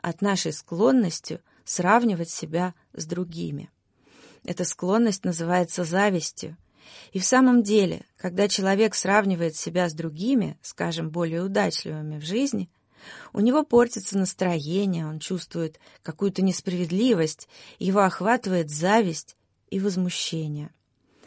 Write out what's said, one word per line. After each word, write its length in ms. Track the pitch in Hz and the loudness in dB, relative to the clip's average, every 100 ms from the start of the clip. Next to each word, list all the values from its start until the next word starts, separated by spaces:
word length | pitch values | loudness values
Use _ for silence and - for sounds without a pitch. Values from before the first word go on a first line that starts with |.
от 200 | 175 165 | -8 -2
нашей 300 | 202 190 160 | 0 2 -2
склонности 920 | 147 - 170 240 262 180 - - - _ _ | -6 -8 2 4 4 2 -2 -10 -12 _ _
сравнивать 680 | - - 180 233 240 170 165 | -8 0 4 4 4 0 -4
себя 440 | - 156 165 180 - _ | -8 -4 -2 -2 -6 _
с 120 | - 160 | -14 -8
другими. 640 | 175 175 165 170 143 - _ _ _ _ - - - - | -6 -6 -6 -8 -8 -12 _ _ _ _ -20 -20 -14 -10
Эта 200 | 175 175 | -6 -6
склонность 580 | - 180 220 233 190 | -4 0 2 2 0
называется 600 | 185 165 170 180 170 - | -4 -4 0 0 0 -2
завистью. 760 | 160 180 208 180 - - - 165 _ _ - - - | -2 2 2 0 -4 -10 -14 -16 _ _ -20 -20 -10
И 60 | 190 | -4
в 60 | 185 | 2
самом 380 | 254 262 240 | 6 6 6
деле, 400 | 202 208 180 165 - _ | 6 4 4 -2 -10 _
когда 300 | 180 180 208 | -6 0 0
человек 480 | 202 190 196 220 - | 2 2 4 2 0
сравнивает 600 | 180 208 196 170 165 151 | 2 2 4 0 -2 -4
себя 320 | 165 175 175 | -4 0 0
с 60 | |
другими, 640 | 151 160 151 226 262 160 - | -2 -8 -4 0 0 0 -6
скажем, 500 | - - 170 165 160 | -14 -6 -4 -2 -4
более 320 | 165 170 165 | -4 -2 -2
удачливыми 760 | 190 202 185 - 165 156 151 151 | -2 0 0 -2 -8 -8 -8 -10
в 60 | 156 | -4
жизни, 440 | 214 277 214 180 _ _ _ - - - | -2 -2 -2 -8 _ _ _ -20 -20 -8
у 80 | 202 | 0
него 240 | 226 294 | 2 2
портится 540 | 294 240 240 208 190 196 | 4 4 4 0 -4 -2
настроение, 880 | 180 - 180 165 147 185 196 170 156 | -2 0 -2 0 -2 -2 0 -2 -4
он 140 | 156 | -8
чувствует 600 | - 185 - 170 160 - - _ | -6 -6 -6 -6 -6 -8 -20 _
какую-то 400 | - - 202 196 | -12 -4 -2 2
несправедливость, 1040 | 190 180 - 180 170 185 254 190 156 - - - - - | 0 0 -4 -4 -2 2 2 4 2 -4 -16 -20 -20 -6
его 220 | 180 202 | 0 4
охватывает 680 | 190 185 190 247 202 180 151 | 4 2 0 0 2 0 0
зависть 680 | 147 180 220 190 156 - _ _ _ _ | -2 2 4 2 -4 -12 _ _ _ _
и 100 | 190 | -2
возмущение. 920 | 202 185 180 - - 165 151 147 147 _ _ _ _ _ | -2 0 -2 -4 -6 -4 -4 -6 -10 _ _ _ _ _